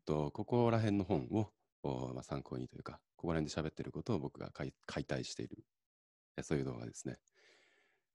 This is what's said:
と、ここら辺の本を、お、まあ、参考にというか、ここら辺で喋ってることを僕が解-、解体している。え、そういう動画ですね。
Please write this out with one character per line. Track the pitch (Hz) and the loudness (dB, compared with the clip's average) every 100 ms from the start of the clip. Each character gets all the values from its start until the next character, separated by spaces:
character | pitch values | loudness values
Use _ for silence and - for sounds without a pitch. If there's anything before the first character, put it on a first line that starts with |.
と、 | - 76 73 | 0 2 2
こ | - | -2
こ | 104 120 117 | 2 4 6
ら | 117 | 6
辺 | 110 101 | 6 4
の | |
本 | 92 90 62 | 4 2 4
を、 | 98 113 _ _ _ | 2 0 _ _ _
お、 | - 65 64 | -2 -2 -2
ま | 64 | -6
あ、 | |
参 | 62 71 | -4 -6
考 | - 64 | -4 -6
に | 64 | -6
と | - | -8
い | |
う | |
か、 | - 65 _ | -12 -12 _
こ | _ 87 | _ 0
こ | |
ら | 80 | 2
辺 | 76 | 2
で | 85 | 0
喋 | 78 | -2
っ | |
て | - | -4
る | - | -6
こ | - | -6
と | - 101 | 0 0
を | |
僕 | 69 - | 0 -6
が | - | -10
解-、 | - 69 - - | -6 -8 -8 -6
解 | - | -6
体 | 69 69 | -2 -2
し | 62 - | -2 -6
て | |
い | - | -8
る。 | - - _ _ _ _ _ _ - | -8 -16 _ _ _ _ _ _ -10
え、 | |
そ | - 76 | 0 0
う | |
い | |
う | |
動 | 65 | 0
画 | 60 57 | -4 -8
で | |
す | - 64 | -6 -8
ね。 | 64 _ _ - - _ _ _ _ _ | -8 _ _ -20 -20 _ _ _ _ _